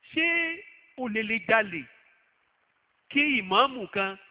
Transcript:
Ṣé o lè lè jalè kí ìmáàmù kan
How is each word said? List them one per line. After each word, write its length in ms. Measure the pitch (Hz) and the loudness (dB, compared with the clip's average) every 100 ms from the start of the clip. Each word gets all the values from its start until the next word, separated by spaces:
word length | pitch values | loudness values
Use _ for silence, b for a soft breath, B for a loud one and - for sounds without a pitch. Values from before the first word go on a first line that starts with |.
Ṣé 220 | - - 330 339 330 330 - - _ - | -6 0 2 2 0 -6 -14 -20 _ -8
o 120 | 254 | -4
lè 140 | 214 | -2
lè 140 | 214 226 - | -2 -2 2
jalè 340 | 220 214 170 123 - _ _ _ _ _ _ _ _ _ _ _ | 2 2 -6 -12 -20 _ _ _ _ _ _ _ _ _ _ _
kí 120 | 277 294 262 | 0 2 0
ìmáàmù 500 | 185 196 269 254 190 | 2 4 4 0 -8
kan 240 | 202 196 196 - | -4 -6 -6 -18